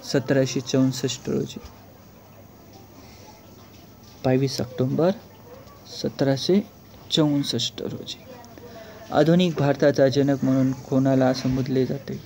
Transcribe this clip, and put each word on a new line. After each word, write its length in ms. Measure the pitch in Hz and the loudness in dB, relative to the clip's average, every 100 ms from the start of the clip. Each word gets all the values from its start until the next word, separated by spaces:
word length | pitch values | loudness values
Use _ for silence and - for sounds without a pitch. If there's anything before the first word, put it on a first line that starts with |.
सतराशे 560 | - 147 123 135 131 139 | -2 -4 2 0 2 -2
चौसष्ट 680 | 131 135 131 127 135 - - | -2 2 2 0 -4 -6 -4
रोजी. 300 | 139 139 - - - - - - - - - - - - - - - - - - - - - - - - - - - | -4 -4 -10 -16 -20 -20 -20 -20 -20 -20 -20 -20 -20 -20 -20 -20 -20 -20 -20 -20 -20 -20 -20 -20 -20 -20 -20 -20 -6
बावीस 360 | 131 131 139 - | 0 2 2 -2
ऑक्टोबर 500 | - - 131 139 165 202 - - - - - - - - | -8 -2 -2 2 0 0 -8 -20 -20 -20 -20 -20 -18 -8
सतराशे 580 | - - 139 135 - 190 208 - - - - | -8 -2 0 0 2 0 0 -14 -20 -20 -6
चौसष्ट 720 | - 151 143 143 - - - | 0 2 2 -2 -4 -4 -6
रोजी. 420 | - 123 - - - - - - - - - - - | -10 -10 -12 -16 -16 -20 -18 -20 -18 -18 -18 -20 -4
आधुनिक 420 | 135 151 170 180 147 | 2 4 4 4 2
भारताचा 500 | 143 139 147 143 135 | 0 4 2 4 4
जनक 360 | 135 139 139 | 4 2 2
म्हणून 280 | 135 131 131 | 2 2 2
कोणाला 640 | 131 - 135 135 135 127 | 0 -2 2 4 4 2
संबोधले 520 | 131 131 131 131 131 127 | 2 -2 -2 0 0 0
जाते? 340 | - - 135 | -2 -8 -12